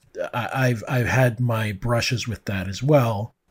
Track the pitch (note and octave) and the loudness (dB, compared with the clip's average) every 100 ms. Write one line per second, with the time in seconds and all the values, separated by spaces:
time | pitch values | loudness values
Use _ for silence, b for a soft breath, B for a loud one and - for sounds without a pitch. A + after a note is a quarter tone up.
0 | _ - F2 - A2 A#2+ C3 A#2 - C3 | _ -10 -6 -6 -4 0 0 0 -2 -2
1 | A2+ G#2 B2+ A2 B2 A2+ G#2+ G2 A#2 A#2 | 2 4 2 2 -2 0 -2 -4 -2 0
2 | A2 A#2+ - A2+ - G2 F#2 G2 C#3 D3+ | 0 -2 -4 -6 -4 -4 -4 -2 4 4
3 | A#2 G2+ A2 _ _ | 4 0 -6 _ _